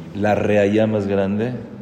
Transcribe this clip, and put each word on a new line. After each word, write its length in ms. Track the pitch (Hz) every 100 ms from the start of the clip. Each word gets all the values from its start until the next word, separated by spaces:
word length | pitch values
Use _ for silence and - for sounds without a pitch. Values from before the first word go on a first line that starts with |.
| 82
la 220 | 98 104
reayá 540 | 101 101 104 101 107 110
más 180 | 110 98
grande? 460 | 98 95 101 120 123 - -